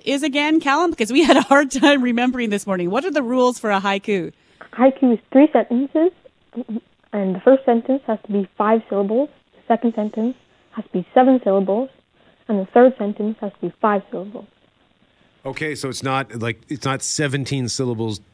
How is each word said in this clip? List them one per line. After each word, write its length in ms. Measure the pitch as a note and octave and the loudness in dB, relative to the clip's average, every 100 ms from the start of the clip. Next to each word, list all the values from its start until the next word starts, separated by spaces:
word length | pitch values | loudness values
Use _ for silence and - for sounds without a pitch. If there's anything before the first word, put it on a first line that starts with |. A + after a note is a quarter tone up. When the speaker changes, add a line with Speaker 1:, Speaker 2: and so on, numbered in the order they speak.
Speaker 1:
is 200 | - C#4 | -4 -2
again, 340 | D4+ C#4 D4+ D#4+ | -2 -2 0 0
Callum? 320 | C#4+ C#4+ F4 | 0 0 0
Because 220 | - G#3+ | -2 0
we 100 | C4 | 2
had 140 | C#4+ C4 | 4 4
a 60 | |
hard 280 | - C#4 D4 | 4 4 2
time 320 | C4+ C4+ C#4+ | 2 4 4
remembering 480 | B3 A#3 B3 B3 A#3 | 2 0 0 -2 -2
this 160 | G3+ - | -4 -4
morning. 240 | F#3 F3 | -4 -2
What 140 | A3 | -2
are 80 | F4+ | -2
the 100 | D4 | -2
rules 380 | A#3 B3+ B3 A#3+ | -2 2 2 0
for 100 | A3 | -2
a 100 | G3 | -2
haiku? 520 | G3 G3 - G3 E3 - _ - - | -2 -2 -2 -4 -4 -12 _ -20 -12
Speaker 2:
Haiku 400 | - C4 C4+ B3+ | 2 2 4 0
is 60 | A3 _ | 0 _
three 180 | C4+ D4+ | 4 6
sentences, 580 | A#3+ G#3+ A#3+ C#4 D#4 E4+ - _ _ _ A3+ B3 G#3+ - _ _ | 4 0 -2 -2 0 0 -2 _ _ _ -14 -10 -12 -12 _ _
and 240 | G#3 F#3+ F#3 | -4 -4 0
the 40 | |
first 200 | B3 C4+ | 4 4
sentence 380 | C4 A#3 A3+ C4+ - | 4 0 0 -4 -4
has 100 | G#3+ - | -8 -4
to 60 | |
be 160 | G3+ F#3+ - | -4 -4 -2
five 240 | G#3+ A3+ - | 0 0 0
syllables, 400 | G3+ G3+ A3+ D4 _ _ | -4 -2 -2 -2 _ _
the 80 | _ - | _ -4
second 260 | A3+ A#3 | -2 -2
sentence 400 | A3 G#3+ A3 A3+ C4 _ _ _ | -4 -6 -4 -6 -6 _ _ _
has 120 | - - | -16 -8
to 40 | |
be 160 | F#3 F3 | -8 0
seven 260 | - B3+ B3+ | 2 4 4
syllables, 440 | G3+ G3 F#3+ G#3 C4+ _ _ _ _ _ - | 2 0 0 -2 -4 _ _ _ _ _ -6
and 100 | G#3 | -4
the 80 | F#3+ | 0
third 280 | A#3+ B3+ B3+ | 4 4 4
sentence 400 | G#3 G#3 G#3 A3 | -6 -4 -6 -6
has 120 | G3+ | -10
to 160 | - F3 | -8 -10
be 40 | - | -2
five 220 | A3 G#3 - | -2 -2 -4
syllables. 360 | F3 G3 A3+ G3+ _ _ _ _ _ _ _ _ _ - | -12 -12 -16 -20 _ _ _ _ _ _ _ _ _ -14
Speaker 3:
Okay, 280 | B2+ D#3 | -8 -8
so 140 | D3 C3+ | -8 -8
it's 140 | A#2+ | -6
not, 320 | C3 C3+ C3 | -4 -4 -6
like, 260 | A#2 A#2 A2+ - | -8 -8 -8 -12
it's 160 | C#3 | -8
not 160 | C#3 C3 | -6 -6
seventeen 640 | - - D3 C#3 B2 C#3 A#2+ | -6 -4 -4 -4 -4 -6 -4
syllables 500 | - B2+ A2 A2+ G2+ _ | -4 -4 -4 -6 -8 _